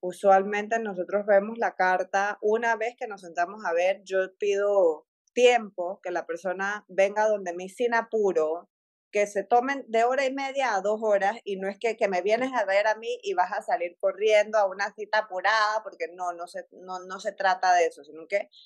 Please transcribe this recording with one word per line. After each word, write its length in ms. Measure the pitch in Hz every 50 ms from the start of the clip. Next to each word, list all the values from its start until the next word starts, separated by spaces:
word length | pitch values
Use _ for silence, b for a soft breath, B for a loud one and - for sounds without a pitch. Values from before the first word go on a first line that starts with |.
| -
Usualmente 760 | 180 175 - - 202 190 196 196 202 208 208 208 214 226 226
nosotros 440 | 226 214 196 180 180 175 180 202 202
vemos 300 | 202 208 196 196 220 226
la 180 | 233 233 185 -
carta, 600 | _ 185 185 185 185 185 185 - 196 196 208 208 - -
una 340 | 214 214 226 240 233 226
vez 180 | 220 220 233 240 _
que 100 | 254 226
nos 140 | 208 190 190
sentamos 420 | 175 165 175 175 175 202 214 214
a 80 | 185 165
ver, 300 | 170 175 185 196 208 202
yo 140 | 185 190 190 190 190 _ _
pido 680 | - 202 202 196 202 202 202 202 185 165 156 156 _ _ _ _ _ _ _
tiempo, 680 | - 247 240 247 233 220 202 _ - 175 175 196 202 _
que 80 | 185
la 160 | 175 170 160
persona 580 | - 165 170 - 190 180 185 190 196 208 208 202 _
venga 380 | 185 170 196 202 208 214 214
donde 280 | 220 214 202 196 175 170
mí 160 | 175 185 185
sin 240 | 190 - 247 240 233
apuro, 760 | 233 226 233 - 220 208 196 180 165 156 156 160 175 180 _ _ _ _ _ _ _ _ _ -
que 140 | 208 208
se 180 | 202 202 202 196
tomen 400 | - 226 240 240 262 277 277 247 -
de 160 | 220 226 226
hora 220 | 240 262 269 277
y 60 | 262 262
media 400 | 277 277 269 262 277 269 247 214
a 60 | 190
dos 200 | - 202 214 214 226
horas, 360 | 220 208 196 190 196 202 - -
y 120 | - 196
no 120 | 190 190 196
es 100 | 202 -
que, 180 | - 233 220
que 120 | 226 240 196
me 140 | 190 180 175
vienes 300 | 202 214 233 254 262 262
a 100 | 247 214
ver 220 | 190 196 202 208
a 100 | 220 214
mí 220 | 214 226 233 247 233 -
y 120 | 196 190
vas 180 | 175 202 - 208
a 100 | 202 -
salir 340 | - 190 165 170 175 175 _
corriendo 580 | - 196 185 180 208 220 214 208 208 214 214 220
a 100 | 202 196
una 240 | 190 196 202 208 202
cita 260 | - 214 196 214 214
apurada, 600 | 214 - 185 185 180 196 214 220 214 214 214 220 -
porque 240 | 196 190 - 170 165 175
no, 180 | 185 185 175 175
no 140 | 170 175
se, 200 | 175 - 185 175 _ -
no, 260 | 196 180 185 185 180 180
no 140 | 185 185 202
se 120 | 196 214 196
trata 420 | _ 196 190 185 185 - 185 180
de 120 | 175 170
eso, 180 | 160 160 - 143
sino 220 | - 147 156 160 -
que 200 | 196 202 - _ b b b